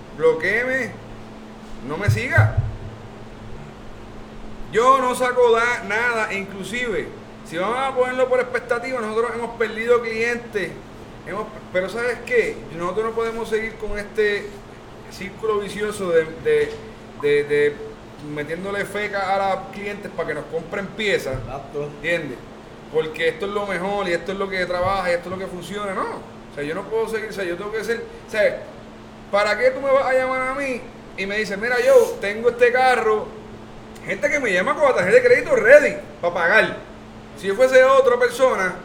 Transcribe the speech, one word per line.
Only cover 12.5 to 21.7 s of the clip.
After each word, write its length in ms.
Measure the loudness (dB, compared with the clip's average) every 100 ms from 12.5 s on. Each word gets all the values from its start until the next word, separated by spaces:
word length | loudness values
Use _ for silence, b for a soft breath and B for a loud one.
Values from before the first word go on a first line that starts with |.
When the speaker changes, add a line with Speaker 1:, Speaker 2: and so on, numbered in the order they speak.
| -2 -10 -6
Speaker 1:
Nosotros 280 | -4 -2 -2
no 60 |
podemos 360 | -2 -2 -4 -2
seguir 260 | -2 -2 -8
con 220 | -6 -6
este 480 | -4 0 2 2 -4 -12 -16 -18 -18 -18 -16
círculo 480 | -12 -12 -6 0 0
vicioso 520 | -2 -4 -4 -4 2
de, 140 | 2 2 -2
de, 300 | 2 4 2 -4 -14 -16 -18 -4
de, 240 | 2 2
de 320 | 4 4 4 2 -12 -14 -18 -16 -10
metiéndole 520 | -8 -6 -6 -6 -4 -4
feca 480 | -4 -4 -2 0
a 220 | 0 2 0
los 80 | -4
clientes 360 | -8 -8 -8 -10 -6
para 120 | -4
que 60 | -4
nos 80 | -4
compren 400 | -6 -4 -6 -6
piezas, 480 | -4 0 2 0 -6
Speaker 2:
Exacto. 440 | -6 -10 -8